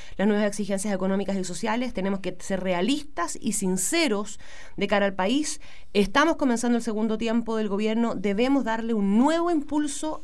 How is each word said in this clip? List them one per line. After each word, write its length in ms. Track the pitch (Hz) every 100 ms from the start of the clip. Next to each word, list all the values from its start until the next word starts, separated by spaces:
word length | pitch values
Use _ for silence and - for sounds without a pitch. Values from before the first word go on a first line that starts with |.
| - -
las 120 | 202
nuevas 180 | 208 208
exigencias 460 | 202 202 196 214
económicas 440 | 190 190 190 196 196
y 80 |
sociales, 500 | 180 175 220 226 247
tenemos 260 | 202 190 196
que 160 | 180 -
ser 200 | - 190
realistas 800 | 185 175 208 285 - - 330 -
y 120 | -
sinceros 880 | - 190 190 - 339 302 202 214 - - - - -
de 100 | 196
cara 200 | 202 202
al 80 |
país. 460 | 190 185 269 302 - - - -
Estamos 420 | 202 196 277 311 311
comenzando 400 | 277 233 240 233
el 80 |
segundo 320 | 233 214 220 220
tiempo 400 | 226 226 226 220
del 120 | 208
gobierno, 460 | 196 214 220 233
debemos 500 | - 202 196 247 277
darle 280 | 226 226 226
un 240 | 220 196 208
nuevo 340 | 277 330 339
impulso 720 | 330 285 302 302 - 311 311